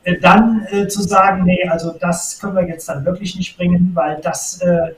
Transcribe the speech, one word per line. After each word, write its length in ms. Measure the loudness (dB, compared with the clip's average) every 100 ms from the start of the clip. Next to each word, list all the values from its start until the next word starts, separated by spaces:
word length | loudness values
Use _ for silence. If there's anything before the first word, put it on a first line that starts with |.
Äh, 160 | -6 2
dann, 480 | 6 6 6 2 -2
äh, 160 | -2 -2
zu 140 | -4
sagen, 440 | 0 4 4 2 2
nee, 220 | 2 0
also 280 | -2 -4 -6
das 400 | -4 -4 -6 -10
können 160 | -4 -2
wir 120 | -2
jetzt 200 | -6 -10
dann 160 | -6 -4
wirklich 300 | -4 -8 -8
nicht 220 | -10 -4
bringen, 340 | 0 2 2 0
weil 260 | -2 -4
das, 400 | -6 -6 -8 -2
äh, 300 | 0 2 0